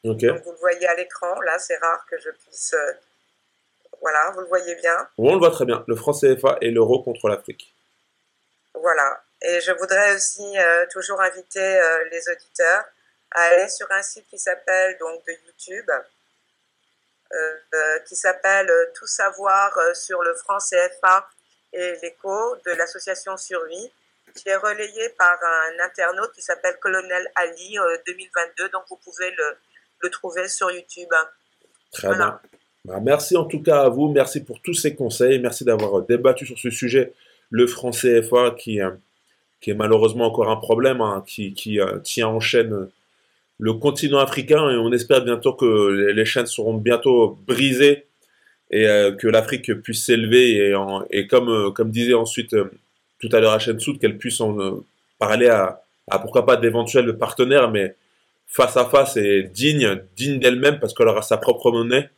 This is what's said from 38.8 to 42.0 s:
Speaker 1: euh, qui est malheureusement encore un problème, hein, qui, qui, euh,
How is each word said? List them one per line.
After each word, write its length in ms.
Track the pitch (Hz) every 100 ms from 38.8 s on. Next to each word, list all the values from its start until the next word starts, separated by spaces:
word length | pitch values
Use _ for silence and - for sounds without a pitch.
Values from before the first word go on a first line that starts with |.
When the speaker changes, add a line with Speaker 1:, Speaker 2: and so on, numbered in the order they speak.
Speaker 1:
euh, 100 | 95 92 _ _ _ _ _ _
qui 100 | -
est 40 |
malheureusement 520 | 104 107 110 110 117 117
encore 240 | 113 107
un 60 | 110
problème, 440 | - 113 131 127
hein, 240 | 107 98 98
qui, 280 | - 101
qui, 260 | 98 - 107
euh, 180 | 95 98